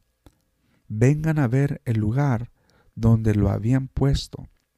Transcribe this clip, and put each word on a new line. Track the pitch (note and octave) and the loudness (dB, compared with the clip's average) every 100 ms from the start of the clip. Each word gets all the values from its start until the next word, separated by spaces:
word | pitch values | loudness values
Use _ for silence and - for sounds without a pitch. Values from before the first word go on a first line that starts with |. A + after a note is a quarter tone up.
| _ _ _ _ _ _ _ _ _ | _ _ _ _ _ _ _ _ _
vengan | G#2+ B2 D3+ D#3 D3+ | 0 2 2 0 0
a | C3 | 0
ver | C3 C#3 - - | 0 0 -4 -4
el | A2+ | -2
lugar | G#2+ B2+ C#3+ A2+ A#2+ _ _ _ _ - | -2 0 -2 -2 -6 _ _ _ _ -2
donde | A2+ A2+ A2 G#2 | 2 2 2 2
lo | G2 | 2
habían | G#2 G#2+ C3 C3+ | 0 0 0 -2
puesto. | - C#3 C#3 - - C3 _ _ | -2 0 0 -4 -14 -20 _ _